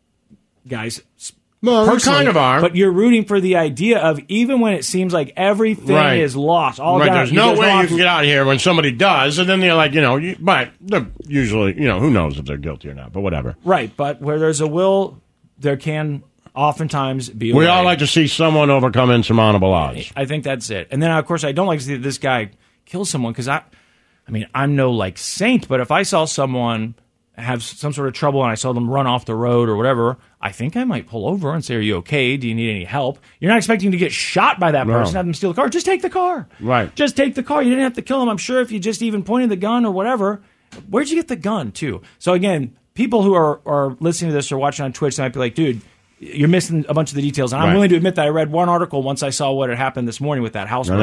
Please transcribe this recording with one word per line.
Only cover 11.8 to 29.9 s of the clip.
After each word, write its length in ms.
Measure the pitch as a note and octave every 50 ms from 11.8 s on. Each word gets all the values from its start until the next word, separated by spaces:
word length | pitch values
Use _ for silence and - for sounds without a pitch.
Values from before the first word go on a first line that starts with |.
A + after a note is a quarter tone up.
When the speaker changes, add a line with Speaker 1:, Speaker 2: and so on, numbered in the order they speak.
Speaker 2:
you 60 | D3 B2+
know, 120 | G2 F2+
who 100 | B2 D#3
knows 280 | B2+ G2 E2 D2+ C#2 C#2+
if 60 | C#2
they're 120 | C2+ C#2+
guilty 320 | C#2+ C#2+ E2 C#2+ - - D2
or 60 | C#2
not, 180 | C#2 C2+ A#1 -
but 80 | F#2+
whatever. 360 | G2 F#2+ E2 D2 B1+ A#1 - - -
Speaker 1:
Right, 280 | E3+ F#3+ D#3 A#2 G#2 -
but 240 | - C#3+ C#3+ D3 -
where 180 | C#3 D3 D3+ D3+
there's 220 | D#3+ D#3+ D#3 C#3+
a 60 | D#3
will, 540 | D#3 D3+ F3 F#3 F#3+ G3 G3 G3 - - - _ _ _ _ _ _ _ -
there 180 | C3 C#3+ C#3
can 460 | C3+ - D#3+ D3+ D3+ D#3 D3+ C#3+ C#3 - _ _ _ _ - -
oftentimes 720 | C3 C#3+ D3+ C#3+ - D#3+ D3+ - C#3+ C3+ C3+ C3 C3+ B2 A#2+
be 200 | G#2 A2 A#2 A2+
a 40 | A#2+
Speaker 2:
We 60 | C#3 D#3+
Speaker 1:
way. 20 | E3+
Speaker 2:
all 140 | F3+ F3+ F3+
like 160 | F3+ F3 E3+
to 60 | D3 C#3
see 180 | - E3+ D#3
someone 440 | C3+ - - E3 D#3+ D#3 D3+ D3 C#3+
overcome 400 | C#3 C3 B2 B2+ F#2 B2+ B2+ B2 A#2+
insurmountable 600 | A#2 A2 - A2+ A2+ A2 G#2+ G#2 G2 F#2+ F#2+ F#2+
odds. 380 | E2+ D2+ C#2 B1 C2+ - - -
Speaker 1:
I 80 | C#3 C#3
think 180 | C3+ D3+ D3+ B2
that's 260 | C#3 C3+ B2 A2 -
it. 180 | A2 F#2+ E2+ -
And 100 | - C#3
then, 100 | D#3+ E3 E3
of 120 | D#3 D3+
course, 180 | - E3+ D#3+ D3
I 80 | C#3+ C#3
don't 160 | D#3 F#3+ G3
like 100 | E3 D3
to 60 | B2+
see 120 | C3+ C#3+
this 220 | B2+ B2 C#3 B2+ -
guy 320 | - C3+ B2+ A#2+ G#2+ G2 - _ _ _ _ _ _
kill 180 | _ - F3+ G3+
someone 280 | E3+ - C#3+ B2 A#2 A2+
'cause 140 | - A#2+ C3
I, 140 | C#3+ D#3 - _ _ _ _ _ _ _ _ _ _ _ _
I 40 | - A2
mean, 140 | G#2+ G#2+ - -
I'm 200 | C3 C#3 C#3+ D3
no, 140 | C#3 C3+ B2+
like, 260 | A#2+ A2 G2 F#2 E2+
saint, 520 | - - - - - F#3+ A#3 C4 A3 - -
but 100 | C3+ B2+
if 100 | B2 - D3+
I 100 | F3 G3
saw 220 | - G3+ E3+ D#3
someone 720 | D3 - - C#3 C3 B2+ B2 A#2+ A#2 A#2 A2 A2 A#2 A2+ _ _ _ _ _ _ _ _ -
have 220 | A2+ B2 B2+ A#2+
s-, 180 | A2+ - - -
some 140 | D3 D3 C3+
sort 160 | D3 C#3 C3
of 60 | A#2
trouble 280 | - D#3 C#3+ C#3 C#3 C3
and 80 | A#2+
I 60 | A2
saw 160 | G#2 - B2+ B2
them 180 | A#2+ A#2+ A#2
run 160 | C3+ C#3 C3+
off 180 | B2+ B2 B2 -
the 100 | - A2+
road 320 | A2 A#2+ B2 A#2+ A#2+ A#2+ A2+
or 80 | G#2+
whatever, 420 | G#2 A#2 C3